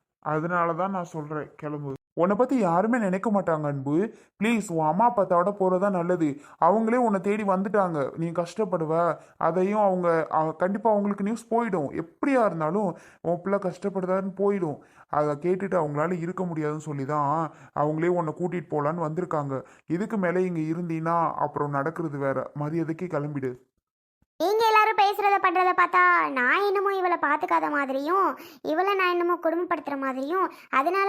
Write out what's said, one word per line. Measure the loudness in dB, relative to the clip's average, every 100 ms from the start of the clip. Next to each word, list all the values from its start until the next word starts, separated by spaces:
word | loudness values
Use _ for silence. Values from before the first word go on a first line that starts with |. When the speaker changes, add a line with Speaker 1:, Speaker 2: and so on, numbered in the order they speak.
| _ _
Speaker 1:
அதனால | -4 -2 -2 0 0
தான் | 0 -2 -4
நான் | -6
சொல்றேன், | -8 -8 -8 -8 -10
கிளம்பு. | -8 -8 -8 -10 _ 0
உன்னை | 2 4
பத்தி | 2 2
யாருமே | 2 2 2 2
நினைக்க | 0 0 0
மாட்டாங்க | 0 2 0 0
அன்பு. | -2 0 0 0 -6 _ -4
ப்ளீஸ், | 0 0 0
உன் | 0 0
அம்மா | 2 2
அப்பாத்தோட | 2 2 4 2 2
போறதா | 2 2 2
நல்லது. | 0 0 0 0 -2 -10 0
அவங்களே | 2 4 2 2 2
உன்னை | 0
தேடி | 0 -2
வந்துட்டாங்க, | 0 0 0 2 2 0 -4 -4
நீ | -4
கஷ்டப்படுவ, | -4 -4 -4 -4 -2 0 0 0 -2 -8 -4
அதையும் | 0 0 0 2 2
அவங்க, | 2 2 2 2
அ, | 0 0 0
கண்டிப்பா | -2 0 2
அவங்களுக்கு | 2 0 -2 -4
நியூஸ் | -4 -2
போயிடும். | -2 0 -2 -4 -6
எப்படியா | -10 _ 0 2
இருந்தாலும் | 2 0 -2 0 -2 -4 -14 -8
உன் | -4 -4
பிள்ளை | -2 -2 -2
கஷ்டப்படுதான்னு | -4 -6 -4 -2 -2 -4 -2
போயிடும். | 0 0 -2 -6 -12 -20 -4 -2
அதை | 0 0
கேட்டுட்டு | -2 -2 0 0
அவங்களால | 0 -2 -2 -2
இருக்க | -4 -6
முடியாதுன்னு | -6 -4 -4 -6 -6
சொல்லி | -6 -4
தான் | -2 0 -2 -4 -8 -10 -2
அவங்களே | -2 0 0 0
உன்னை | -2
கூட்டிட்டு | -4 -4 -4 -4
போலான்னு | -2 -2 -2 -4
வந்திருக்காங்க. | -4 -4 -2 -2 -6 -8 -16 -6
இதுக்கு | -4 -2 -2
மேல | 0 0
இங்க | 0 -2 -4
இருந்தீன்னா | -4 -4 -4 -2 0 0 -2
அப்புறம் | -4 -2 -2 -2
நடக்கிறது | -2 -4 -6 -4
வேற. | -2 -2 -4
மரியாதைக்கு | -6 -4 -2 -4 -4 -4
கிளம்பிடு. | -4 -4 -4 -6 -8 _ _ _ _ _ _ _ -4
Speaker 2:
நீங்க | 0 2 4
எல்லாரும் | 4 4 4
பேசுறத | 2 2 2 2
பண்றத | 2 4 2
பார்த்தா | 4 4 6 6 6 2 0
நான் | 2 2 2
என்னமோ | 2 0 0
இவளை | 0 2
பாத்துக்காத | 2 0 2 0 0
மாதிரியும், | 0 0 -2 0 2 2 0 -10 -10 -2
இவளை | 0 2
நான் | 2 2
என்னமோ | 2 2 0
கொடுமைப்படுத்துற | 0 -2 -2 -4 -4 -4
மாதிரியும், | -4 -4 -2 0 -2 -4 -2 0
அதனால | 2 2